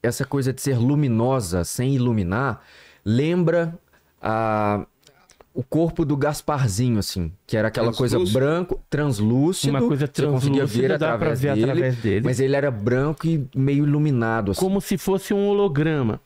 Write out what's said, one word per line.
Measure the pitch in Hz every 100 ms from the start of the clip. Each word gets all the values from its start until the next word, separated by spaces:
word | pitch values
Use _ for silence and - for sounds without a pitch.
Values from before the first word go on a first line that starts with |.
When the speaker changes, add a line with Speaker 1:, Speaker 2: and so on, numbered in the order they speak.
Speaker 1:
essa | 113 120
coisa | 135 139 131
de | 131
ser | - 127
luminosa | 120 147 143 113 120 131 95 90 85
sem | - 123 139
iluminar | 123 113 87 101 135 117 - - - -
lembra | - 117 151 180 165 170 170 170 _ _ _ _
a, | - 110 113 107 104 104 - _ - _ _ - -
o | -
corpo | 123 151 165 151 156
do | 143
Gasparzinho, | 143 147 - 147 131 95 127 110
assim, | 95 - 85 85 _
que | 113
era | 107
aquela | 110 117
coisa | 110 127 117
Speaker 2:
Translúcido. | 90 117
Speaker 1:
branco, | 139 165 175 - -
translúcido, | 147 147 107 107 123 151 190 139
Speaker 3:
Uma | 139 240
coisa | 139 143
Speaker 1:
você | - 147
conseguia | 135 139 139
Speaker 3:
translúcida, | 139 110 131
Speaker 1:
ver | 143
Speaker 3:
dá | 156
pra | 117
Speaker 1:
através | 104 139
Speaker 3:
ver | 139 107
Speaker 1:
dele, | 120
Speaker 3:
através | 123 127 123
dele. | 113 95 120
Speaker 1:
mas | 123
ele | 135 139
era | 135
branco | 113 104 123 143 156 160
e | 165 135 -
meio | 135 143 147
iluminado, | 147 151 131 113 113 101
assim. | 95
Speaker 3:
Como | 185 196
se | - 185
fosse | - 190 -
um | 202 202
holograma. | 202 202 143 156 156 120 -